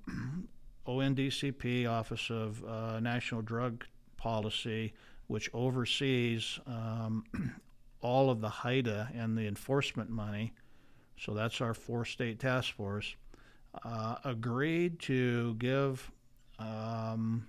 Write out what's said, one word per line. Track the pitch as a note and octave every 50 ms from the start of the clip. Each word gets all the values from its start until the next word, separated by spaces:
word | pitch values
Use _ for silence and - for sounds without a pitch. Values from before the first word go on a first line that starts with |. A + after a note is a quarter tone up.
| -
<clears throat> | - - A#2 A#2 B2+ D3 F3+ F#3+ - - - - - - - -
O | - B2 C3
N | C3+ C#3 C#3
D | C3 C3+ C3+
C | B2+ - - C#3
P, | B2+ - - B2 B2 B2 A#2+
Office | A#2 A#2 A2+ A2 - A#2 A2 - -
of, | A#2 A2+ A2 A2 G#2+ A#2 -
uh, | A2+ A2+ A2 A2+ A2+ A2 A2+
National | A2+ A#2+ A#2+ B2 - - B2 A2+
Drug | A2 - A#2 A#2 B2 B2 A#2 A#2+ - - - - - - -
Policy, | - - A#2 A2+ A2 G#2 G#2+ - - - A#2+ A2 A2 A2+ G#2 - - - - - - -
which | - - A2 - - -
oversees, | A2+ B2 C3 B2+ C3 A#2+ - - - C#3+ C3+ C3 B2 A#2+ A#2 A#2 A2+ A2 - - - -
um, | - A#2+ A2+ A2+ A2+ A2 A2+ A2+ A2 A2 A2 A2 - -
<clears throat> | - E3+ A#2+ - - - - - - - - - -
all | - B2 B2 C3+ C3+ C3
of | B2 A2
the | A2 G#2
haida | G#2 - - B2 B2+ C3+ B2+ A2+ G#2 G#2 G#2+ B2+ A#2
and | A#2 A2+ A2+ A2+
the | A2+ A2
enforcement | G#2 G2+ - - - C3+ C#3+ C3+ - - - A2 -
money, | A2+ A2+ G#2 G#2 G#2 G#2 A2 A2+ - - - - - - - - - - - - - -
so | - - G#2+
that's | G#2+ A2 A#2 - -
our | B2+ A2+ A2+
four-state | - - - A#2 A#2+ A#2 - - - B2+ A#2 A2 A2
task | - C3 B2+ B2+ B2 - -
force, | - G#2 G2 G2+ G#2 G#2+ - - - - - - - - - - - - - - - -
uh, | A#2 A#2 A2+ A2 A2+ A#2+ - -
agreed | C#3 B2 A2+ A2+ B2 A#2 B2+ C#3+ D#3+ E3 E3+ F3 F3 E3 E3
to | - - C3+ B2+ B2+ B2 A#2+ A#2+ A#2 A#2+ A2+
give, | A2 B2 B2 C3 C3+ C#3 C#3 C3+ B2+ - - - - - - - - - - - -
um, | A2 A2 A2 A2 A2 A2+ A2+ A2+ A2+ A2+ A2+ A2+ A2+ A2+ A2+ A2+ A2